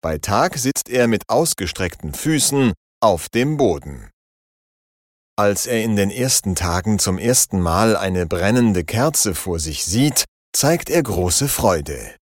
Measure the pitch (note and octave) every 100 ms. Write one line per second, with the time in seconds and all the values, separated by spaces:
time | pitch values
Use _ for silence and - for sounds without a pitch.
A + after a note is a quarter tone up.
0 | D#2+ D#2 - G2+ E3+ E3+ B2+ - - B2+
1 | A#2+ G#2+ - A#2 D#3+ - F2 - F2+ -
2 | D#2 D2 D#3 D#3 - C#3 B2+ F#2 _ _
3 | A2+ F2+ - A#2 C3+ D3+ B2+ D2+ D#2 C2+
4 | - _ _ _ _ _ _ _ _ _
5 | _ _ _ - G#2 G2+ - A#2+ A2 G#2
6 | G2 B2+ C3 - G2+ F2+ F2 F2 G2 G#2
7 | - F#2 A2 B2+ - G2 E2+ E2+ A2+ G#2
8 | G2 F#2 F2 F2 F#2+ B2 A#2 F#2 D#2+ A2
9 | C#3+ D3+ A2 E2+ - E2+ D#2 D2+ - G2+
10 | D3 C#3 - _ _ - C#3 E3+ - D#3+
11 | C3 F2+ F2+ - C#3 - A2 F2 D2 C#2
12 | G#1+ -